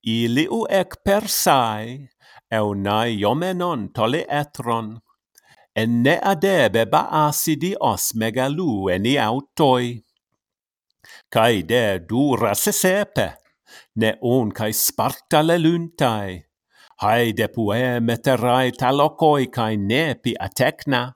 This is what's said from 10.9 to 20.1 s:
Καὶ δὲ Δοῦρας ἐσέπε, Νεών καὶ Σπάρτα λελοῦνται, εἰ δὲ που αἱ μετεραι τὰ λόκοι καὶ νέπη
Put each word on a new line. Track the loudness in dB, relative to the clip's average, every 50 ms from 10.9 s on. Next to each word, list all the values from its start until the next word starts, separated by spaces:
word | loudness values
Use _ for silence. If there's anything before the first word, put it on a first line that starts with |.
| _ _ _ -20 -20 -20 _ _ 0
Καὶ | 2 4 4 2 2 0
δὲ | 0 0 0 2 2 -2 -2 -4 -4
Δοῦρας | 0 0 2 2 2 2 0 0 0 0 -2
ἐσέπε, | -2 -2 0 0 2 2 0 -2 -2 _ -4 -4 -4 -6 _ _ _ _ _ _ _ -20 -20 -20 _ _
Νεών | 0 0 0 0 -2 -2 0 2 2 0 0
καὶ | -4 -4 -4 -4
Σπάρτα | -2 -2 -4 -4 -2 -2 -2 -2 -2 -6 _ _ 2 2 4
λελοῦνται, | 4 2 2 4 2 2 0 -4 -8 _ -2 -2 -2 0 -2 -6 -6 -10 -10 -12 _ _ _ _ _ _ _ -20 _ _ _
εἰ | 0 2 2 4 2 0 0
δὲ | -2 -4 -4 -2
που | -4 -2 -2
αἱ | 0 0 0 0 0 0
μετεραι | 0 0 -2 0 0 0 0 2 2 2 2 2 2 0 -2 0
τὰ | 0 0 2
λόκοι | 2 2 0 2 2 2 2 4 2 0 -2 -2
καὶ | -4 -4 -2 -2 -2
νέπη | -2 0 0 0 0 -2